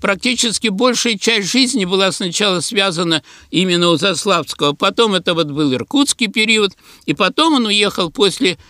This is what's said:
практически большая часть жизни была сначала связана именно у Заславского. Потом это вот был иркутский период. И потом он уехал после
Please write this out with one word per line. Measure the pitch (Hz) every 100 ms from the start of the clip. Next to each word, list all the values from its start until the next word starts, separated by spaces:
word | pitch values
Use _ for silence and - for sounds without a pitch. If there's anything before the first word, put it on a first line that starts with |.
практически | 202 196 240 247 226 - 226
большая | 190 254 233 233 208
часть | 220 220 180
жизни | 247 247 254
была | 180 190 190
сначала | - 190 170 208 175
связана | - 202 196 165 170 160 - - -
именно | 165 185 175 175
у | 160
Заславского. | 196 160 202 175 135 - -
Потом | 147 196 196 226
это | 185 180
вот | 165 151
был | 143 147
иркутский | 123 - 277 277 - 214
период. | 220 220 220 196 - - -
И | -
потом | - 185 - 320
он | 277 220
уехал | 208 202 - 170
после | - - - 185 165